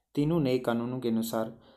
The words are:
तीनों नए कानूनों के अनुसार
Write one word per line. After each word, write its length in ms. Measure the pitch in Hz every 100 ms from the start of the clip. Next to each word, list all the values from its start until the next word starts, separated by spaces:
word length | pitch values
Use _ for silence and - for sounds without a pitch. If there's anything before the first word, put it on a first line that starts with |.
| _
तीनों 260 | - 147 170
नए 180 | 135 127
कानूनों 400 | 127 117 120 127
के 80 | 120
अनुसार 480 | 113 113 113 110 - -